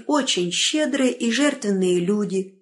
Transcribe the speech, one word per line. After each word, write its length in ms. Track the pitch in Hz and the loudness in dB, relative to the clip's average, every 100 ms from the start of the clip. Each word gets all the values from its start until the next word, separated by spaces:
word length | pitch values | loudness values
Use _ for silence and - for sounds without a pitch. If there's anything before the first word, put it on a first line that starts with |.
| - | 0
очень 440 | 294 262 185 175 | 0 0 -2 -2
щедрые 600 | - - 302 294 277 254 | -2 -2 0 0 2 0
и 180 | - 233 | 0 -2
жертвенные 680 | 226 294 269 202 190 185 180 | 2 0 0 -2 0 2 2
люди 600 | 175 208 190 190 190 - | 2 0 0 -2 -4 -10